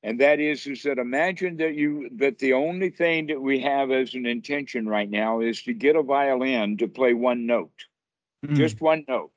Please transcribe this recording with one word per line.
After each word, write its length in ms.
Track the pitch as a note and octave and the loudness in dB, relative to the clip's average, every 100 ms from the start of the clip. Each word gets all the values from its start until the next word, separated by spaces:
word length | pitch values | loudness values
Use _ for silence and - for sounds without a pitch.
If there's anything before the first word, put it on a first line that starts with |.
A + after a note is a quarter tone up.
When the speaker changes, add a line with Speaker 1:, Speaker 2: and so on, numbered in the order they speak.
Speaker 1:
And 180 | G#2 A#2+ | -4 2
that 200 | C#3 D3+ | 4 4
is, 260 | D3+ C#3+ C#3+ | 0 -4 -6
is 180 | C3 | -6
that 140 | C#3+ C3 | -4 -4
imagine 600 | B2 C3+ F3 F3 F3+ E3 | -2 0 -2 -2 -6 -2
that 160 | D#3+ | -2
you, 360 | D3+ D3 D3 B2 A#2+ | 0 -2 -2 -8 -2
that 220 | C#3 A#2+ | -2 0
the 160 | C3+ | 2
only 360 | B2+ D#3 F3+ F#3+ | 2 2 -2 -4
thing 360 | - E3+ E3 D3+ | 0 0 0 -2
that 120 | D3+ | -4
we 180 | C3+ C3+ | 0 0
have 300 | C3 C#3 C3+ | 2 0 2
as 220 | C3 B2 | 0 0
an 120 | B2+ A#2+ | -4 -4
intention 640 | A#2+ A2+ C#3+ C#3 B2 A2 | -4 -4 -6 -4 -6 -2
right 220 | G#2+ G#2 | -2 -2
now 300 | G#2 A2 A2+ | -2 0 0
is 220 | A#2 G#2+ | 0 -2
to 100 | - | -6
get 220 | A#2 C3+ D#3 | 0 4 4
a 60 | |
violin 760 | C3+ C#3 C#3 B2+ C3 B2+ G#2 G#2 | 2 2 2 2 2 0 0 0
to 100 | A2+ | -2
play 260 | - C3 | 2 2
one 320 | A#2+ B2+ A#2+ A#2 | 4 2 0 0
note, 400 | A#2 E2 _ - _ _ _ _ _ | 0 -2 _ -20 _ _ _ _ _
Speaker 2:
Mm. 60 | C#3+ D3 | -2 2
Speaker 1:
just 240 | D#3 G#2+ | 2 2
one 240 | D#3 D#3 C#3+ | 2 2 0
note. 240 | B2 D#2+ | -4 -4